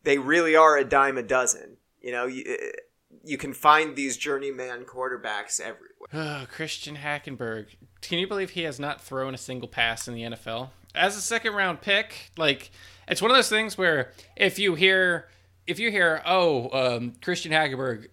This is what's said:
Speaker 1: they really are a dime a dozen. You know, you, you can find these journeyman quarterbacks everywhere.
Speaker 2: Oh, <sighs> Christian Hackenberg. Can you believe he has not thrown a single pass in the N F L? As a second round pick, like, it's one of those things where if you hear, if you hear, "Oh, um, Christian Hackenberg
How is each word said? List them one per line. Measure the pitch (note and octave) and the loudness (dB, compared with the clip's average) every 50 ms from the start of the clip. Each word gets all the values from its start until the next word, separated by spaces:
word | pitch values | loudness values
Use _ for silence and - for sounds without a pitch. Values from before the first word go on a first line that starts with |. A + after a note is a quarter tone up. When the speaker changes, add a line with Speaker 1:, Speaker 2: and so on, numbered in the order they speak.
| - | 0
Speaker 1:
they | D3+ C#3+ | 2 2
really | C#3+ B2+ C3+ D#3 E3+ E3 D#3+ D#3 | 2 2 2 4 4 4 6 8
are | D#3 D#3+ D#3 D3+ C#3+ | 8 10 10 8 6
a | C3+ | 4
dime | B2 D3 C#3 C#3 C3+ C3 C3 | 4 4 4 4 4 2 -2
a | A#2 | -2
dozen. | G#2 C3 B2+ B2+ A#2+ - - C2+ - - _ _ _ _ _ | 0 2 2 2 2 -2 -4 -6 -18 -20 _ _ _ _ _
You | - B2 B2 | -10 -8 -6
know, | B2 B2 | -4 -4
you, | C3 B2+ B2+ - - A#2+ - - - - - - _ _ _ _ _ _ - - | -6 -6 -8 -8 -6 -6 -6 -6 -8 -10 -12 -16 _ _ _ _ _ _ -18 -12
you | D#3 D3 | -10 -8
can | - D#3 C#3 B2+ | -8 -8 -8 -6
find | - - D3+ D3+ D#3 D#3+ D#3 C3+ | 2 6 6 6 6 4 0 -4
these | C#3 C#3 C3+ A#2+ | -6 -6 -6 -4
journeyman | A2 - D3 C#3+ C3+ C#3 C#3 C3+ B2 B2+ B2+ B2 A#2+ B2 | -6 -4 -4 -4 -4 -4 -6 -8 -8 -8 -10 -10 -12 -14
quarterbacks | - - B2+ B2+ C3 B2+ A2+ G2+ A2 G#2+ G2+ G#2+ - - - | -14 -10 -8 -6 -6 -6 -6 -6 -6 -6 -6 -6 -6 -6 -6
everywhere. | - G#2+ A2+ - - - _ - - - - | -6 -8 -12 -14 -18 -20 _ -20 -18 -12 -8
Speaker 2:
Oh, | D#3 D#3+ D3+ D3 C#3+ C3 | -8 -6 -6 -8 -10 -10
<sighs> | B2+ | -12
Christian | - - D#3+ D3 - - - D3 D3+ | -10 -10 -8 -8 -8 -10 -10 -12 -12
Hackenberg. | C#3+ C#3+ D3+ D3 C#3+ - D3 C3+ - B2+ A2+ A2+ A2 G#2 - - _ - - _ - | -10 -6 -6 -6 -6 -8 -10 -10 -8 -6 -6 -6 -8 -10 -14 -18 _ -20 -20 _ -16
Can | - - E3+ E3+ | -10 -4 -4 -2
you | F#3 | -2
believe | F#3+ G#3 G3 F#3+ F3+ | -2 -2 -4 -6 -6
he | - F3+ E3 | -6 -6 -6
has | D#3 C3+ B2+ | -6 -6 -6
not | C#3+ D3 C#3 - | -6 -6 -6 -8
thrown | - - C3+ C3 C3 C3+ C3 | -10 -8 -6 -6 -4 -4 -6
a | A#2+ | -10
single | - - B2+ B2+ A#2+ A#2+ | -10 -10 -10 -10 -10 -8
pass | - - A#2+ A#2 A2+ A2+ - - | -2 0 0 0 0 -4 -8 -10
in | A#2+ | -10
the | A#2 A#2 | -8 -8
N | A#2 A#2 | -8 -10
F | - - | -10 -10
L? | A2+ A2+ A#2+ B2+ C#3 - _ _ - - | -8 -8 -8 -8 -12 -16 _ _ -8 -2
As | C#3+ E3+ G3 G3+ | 0 0 0 0
a | G#3 | -2
second | - - A3+ A3+ A3+ A3+ G#3 | -6 -4 -4 -2 -2 -2 0
round | G3+ G3 F#3 E3 - - | 0 0 0 -2 -2 0
pick, | G#3 G3 G3+ A3 G#3+ - - - - - | 0 2 2 0 -2 -10 -18 -18 -14 -4
like, | - D#3+ D3 C#3 - - - - - - - - - - - | 0 2 2 2 0 -4 -18 -20 -20 -20 -20 -20 -14 -6 -4
it's | F3 - G3 | -2 0 4
one | A3+ | 6
of | B3+ | 6
those | C4 A#3 - | 6 6 4
things | G#3+ G#3+ A3 G#3+ - - | 2 0 0 -2 -2 0
where | F#3 F3 D#3 C#3+ B2 - - - - - - | 2 2 2 2 0 -4 -8 -20 -20 -10 -2
if | - G3+ F#3+ F#3+ - | 0 0 2 2 2
you | G3+ G3 E3+ | 0 0 2
hear, | D3+ F3+ F#3+ F#3+ F#3+ F#3 F3+ F3 D#3+ - - _ _ _ _ _ _ - | 4 4 4 6 6 4 4 2 0 -4 -10 _ _ _ _ _ _ -8
if | - E3+ E3 | -8 -6 -2
you | A3+ A#3 | -2 -2
hear, | G#3 G3+ F3+ E3+ D#3+ D#3 - | 2 2 2 2 2 0 0
"Oh, | E3+ F3+ F#3+ F3+ E3+ D3+ B2+ A#2 B2+ - C3+ C3 B2 A#2+ | 2 4 4 4 4 2 2 -2 -2 0 0 2 2 0
um, | A#2 A#2+ A#2+ A#2+ - - | 0 -4 -6 -8 -8 -6
Christian | - F3+ - - E3 D#3 | -4 -4 -4 -2 0 2
Hackenberg | D#3 D#3 C#3+ C3 B2+ C3+ C3 A#2 G#2+ A2+ - | 2 2 2 -2 -4 -4 -4 -4 -6 -8 -14